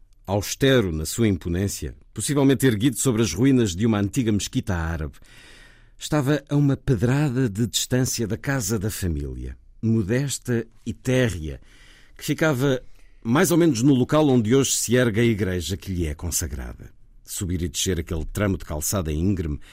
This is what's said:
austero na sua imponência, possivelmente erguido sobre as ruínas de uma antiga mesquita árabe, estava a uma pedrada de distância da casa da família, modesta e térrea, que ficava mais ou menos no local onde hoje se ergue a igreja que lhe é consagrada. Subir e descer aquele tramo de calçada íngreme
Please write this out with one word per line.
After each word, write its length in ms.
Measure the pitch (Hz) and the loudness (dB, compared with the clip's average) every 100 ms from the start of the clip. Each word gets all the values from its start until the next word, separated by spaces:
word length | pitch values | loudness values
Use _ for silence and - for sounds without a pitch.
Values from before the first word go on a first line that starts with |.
| - _ - | -20 _ -4
austero 680 | 101 - - 135 131 95 | -2 -2 0 4 4 2
na 120 | 78 | -2
sua 240 | 78 - 113 | -4 0 2
imponência, 680 | 95 85 85 98 - 71 - - | 2 -2 -2 -2 -4 -10 -12 -16
possivelmente 520 | - 107 143 135 131 135 | -8 -2 2 4 4 2
erguido 300 | 107 135 110 | 2 0 0
sobre 260 | 139 110 | 0 2
as 100 | 110 | 0
ruínas 420 | 80 135 127 110 | 2 4 4 2
de 120 | 85 117 | 0 0
uma 120 | 107 | 0
antiga 340 | 98 - 113 | 0 0 0
mesquita 420 | 104 - 131 - | 0 -2 -4 -4
árabe, 400 | 87 82 82 76 - - - - - - - - - | -4 -4 -6 -8 -12 -20 -20 -20 -20 -20 -20 -20 -16
estava 440 | - 147 131 151 - | -2 0 2 0 2
a 80 | 143 | 2
uma 200 | 143 135 | 4 2
pedrada 720 | - 117 120 139 151 123 127 | 0 2 2 2 2 0 0
de 180 | 98 123 | 0 -2
distância 600 | - - 127 127 - 107 | -2 0 0 0 -2 -4
da 100 | 107 | -4
casa 420 | 143 139 95 110 | -4 -4 -2 -2
da 120 | 104 | -2
família, 680 | - 92 73 71 64 62 57 - - | -4 -4 -4 -6 -8 -12 -14 -20 -4
modesta 840 | 110 113 92 123 143 - - 117 - - - | 0 0 0 -2 -2 -6 -4 -4 -6 -12 -12
e 60 | |
térrea, 680 | - - 127 123 90 78 67 - - - - - - | -6 0 2 2 -2 -8 -12 -16 -20 -20 -20 -20 -10
que 80 | |
ficava 580 | - 147 160 127 139 131 - - - - | -6 0 0 2 2 0 -4 -20 -20 -10
mais 280 | 113 135 170 | 0 2 4
ou 80 | 165 | 4
menos 240 | 170 117 | 4 4
no 120 | 135 | 4
local 340 | 131 123 151 151 | 4 4 4 4
onde 260 | 127 107 | 4 4
hoje 180 | 135 127 | 2 2
se 220 | - - 123 | -2 2 2
ergue 240 | 120 104 | 2 2
a 40 | |
igreja 520 | 117 104 95 90 80 98 | 2 2 -2 -4 -4 -6
que 160 | - | -6
lhe 140 | 90 80 | -4 -4
é 80 | |
consagrada. 760 | 73 85 - 65 64 60 - - - - - | -4 -6 -4 -6 -8 -12 -14 -20 -20 -20 -20
Subir 380 | - - 92 87 | -14 -8 -4 -4
e 60 | 85 | -4
descer 320 | - 95 85 | -2 -2 -2
aquele 240 | - 82 | -4 -6
tramo 320 | 73 - 104 90 | -4 -2 -2 -2
de 80 | |
calçada 480 | - 76 - 104 78 | -4 -6 -4 -4 -2
íngreme 480 | 76 92 92 78 71 - | -2 0 -2 -4 -8 -10